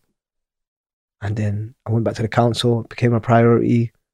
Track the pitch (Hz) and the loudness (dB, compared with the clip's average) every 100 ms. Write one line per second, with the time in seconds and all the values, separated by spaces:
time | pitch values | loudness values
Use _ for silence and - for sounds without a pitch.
0 | _ _ _ _ _ _ _ _ _ _ | _ _ _ _ _ _ _ _ _ _
1 | _ _ 104 104 104 104 107 - - 117 | _ _ -8 -4 -4 -6 -10 -14 -4 -2
2 | 104 117 113 120 120 110 123 117 110 - | -2 -4 -2 0 0 0 0 -2 -4 -2
3 | 123 117 - 117 117 117 117 120 117 - | 0 0 2 4 4 4 2 0 -2 -8
4 | _ | _